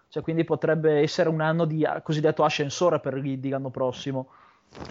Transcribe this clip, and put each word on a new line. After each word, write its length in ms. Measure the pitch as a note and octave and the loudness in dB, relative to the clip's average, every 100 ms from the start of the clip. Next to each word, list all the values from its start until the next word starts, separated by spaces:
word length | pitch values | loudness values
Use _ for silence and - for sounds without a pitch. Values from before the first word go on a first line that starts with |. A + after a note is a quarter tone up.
| _ | _
Cioè, 160 | - | -10
quindi 220 | - E3 | -4 -2
potrebbe 560 | E3 D#3 D#3+ D#3+ D#3 D3+ | 0 0 0 2 4 4
essere 300 | D3+ - E3 | 2 2 0
un 100 | D#3+ | 2
anno 240 | D#3 E3 | 0 2
di, 180 | E3 D#3 D3 | 0 0 0
ah, 160 | D3 | -2
cosiddetto 420 | - D#3 D#3 D#3 | -2 0 2 4
ascensore 560 | F3 - C#3+ - F3+ D#3 | 2 2 -4 0 2 2
per 140 | D3 | -2
Liddy 340 | C3 C#3 C3+ C3+ | -6 -4 -6 -4
l'anno 220 | C3+ C3+ | -4 -6
prossimo. 580 | B2+ C3 B2 C#3 C3+ C3 _ _ _ _ - - | -4 -4 -4 -6 -6 -8 _ _ _ _ -18 -10